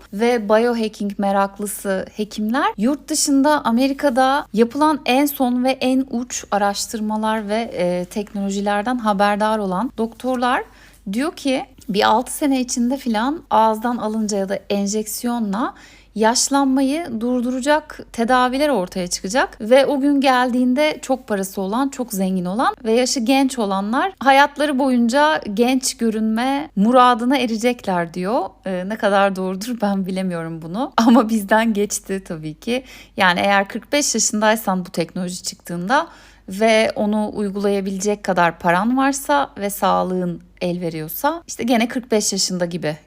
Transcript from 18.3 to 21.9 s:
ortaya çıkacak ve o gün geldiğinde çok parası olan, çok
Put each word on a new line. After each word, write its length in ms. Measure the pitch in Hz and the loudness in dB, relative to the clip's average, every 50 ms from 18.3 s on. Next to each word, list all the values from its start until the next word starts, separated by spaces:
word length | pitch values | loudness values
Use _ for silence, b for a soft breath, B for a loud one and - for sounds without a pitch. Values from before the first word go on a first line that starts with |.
| 254 254 254 254 254 269 302 294 | 4 4 4 2 0 0 0 2
ortaya 380 | 262 196 180 180 - 185 175 | 2 0 -2 -2 -4 -6 -6
çıkacak 500 | 180 - - - 190 214 269 370 392 - - | -6 -6 -6 -6 -2 0 0 0 -2 -4 -6
ve 240 | 220 214 254 277 269 | 2 4 6 6 6
o 140 | - 294 262 | 4 2 2
gün 220 | 269 285 285 277 | 2 2 2 4
geldiğinde 800 | 254 277 254 247 254 254 233 254 254 247 254 294 302 311 294 - | 4 4 4 4 2 2 2 2 2 2 2 2 2 0 -2 -2
çok 260 | - - 269 262 - | -4 -4 -4 -2 -2
parası 340 | - 208 190 196 196 - 202 | -4 -4 -4 -4 -4 -4 -4
olan, 280 | 190 190 214 254 285 | -4 -2 -2 -2 -2
çok 240 | 277 | -2